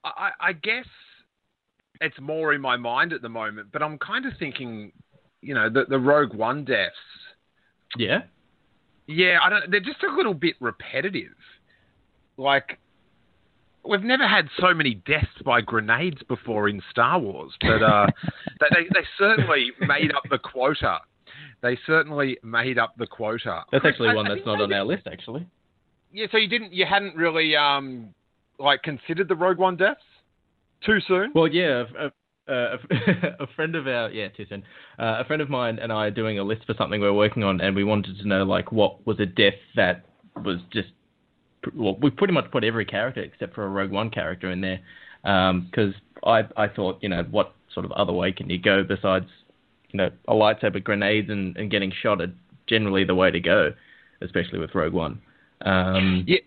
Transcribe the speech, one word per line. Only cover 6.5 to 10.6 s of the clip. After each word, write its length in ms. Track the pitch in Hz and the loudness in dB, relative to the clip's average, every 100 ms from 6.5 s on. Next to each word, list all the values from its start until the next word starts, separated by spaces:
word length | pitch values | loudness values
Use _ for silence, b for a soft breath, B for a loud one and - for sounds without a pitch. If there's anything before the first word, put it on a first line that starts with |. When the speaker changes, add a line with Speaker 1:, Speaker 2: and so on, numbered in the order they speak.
| 139 | -4
Speaker 1:
deaths. 320 | 131 117 90 - - - - _ _ _ _ _ _ 117 | -2 -2 -2 -6 -20 -20 -20 _ _ _ _ _ _ -6
Speaker 2:
Yeah? 220 | 104 160 - _ _ _ _ _ _ _ - | -2 -2 -4 _ _ _ _ _ _ _ -8
Speaker 1:
Yeah, 320 | 156 180 175 | 2 4 4
I 60 | 180 | 4
don't, 200 | 208 180 | 2 0
they're 80 | 202 | -2
just 220 | 196 294 392 | -2 -6 -4
a 60 | 285 | 0
little 180 | 269 | -2
bit 220 | 165 170 - | 0 -2 -2